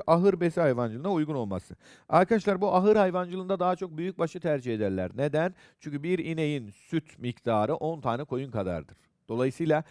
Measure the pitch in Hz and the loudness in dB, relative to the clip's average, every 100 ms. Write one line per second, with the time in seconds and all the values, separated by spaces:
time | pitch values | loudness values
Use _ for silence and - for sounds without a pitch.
0 | - 170 196 180 175 170 156 123 117 113 | 4 4 4 4 0 2 2 2 0 -2
1 | 180 175 151 139 104 92 - - - - | -2 -2 -2 -4 -4 -6 -8 -18 -20 -20
2 | - 156 185 226 208 185 202 185 202 214 | 0 2 4 2 2 0 2 4 6 6
3 | 190 180 180 185 185 190 180 180 185 156 | 4 0 -4 -6 -4 0 0 0 -4 -6
4 | 180 190 165 175 170 143 123 110 101 95 | -6 -2 -4 -2 -2 -2 -2 -2 0 -2
5 | 90 - 147 151 180 - - _ 156 143 | -4 -2 -2 0 -2 -4 -18 _ -10 -8
6 | 160 180 156 160 151 147 107 - _ 165 | -2 -2 -2 -2 -2 -2 -8 -16 _ -6
7 | - - 123 - 117 110 110 160 156 160 | -6 -8 -8 -4 0 2 2 0 -4 -4
8 | 127 120 151 127 135 110 92 85 73 - | -4 -4 -4 -6 -4 -4 -4 -6 -8 -18
9 | _ _ - 113 131 - 160 156 - | _ _ -8 -2 -2 0 0 0 -2